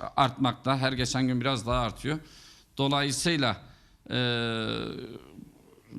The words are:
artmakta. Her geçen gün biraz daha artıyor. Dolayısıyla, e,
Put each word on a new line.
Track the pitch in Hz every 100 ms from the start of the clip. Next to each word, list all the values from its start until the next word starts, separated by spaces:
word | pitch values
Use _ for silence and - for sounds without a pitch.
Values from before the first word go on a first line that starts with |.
| - -
artmakta. | 131 - 131 120 131 135
Her | 131
geçen | 131 120 127 131
gün | 123
biraz | 127 131 117
daha | 123
artıyor. | 117 - 123 156 - - - - _ -
Dolayısıyla, | 139 143 143 123 170 165 127 98 - - - _ -
e, | 120 123 120 117 113 110 113 113 110 117 107 - - - - - - -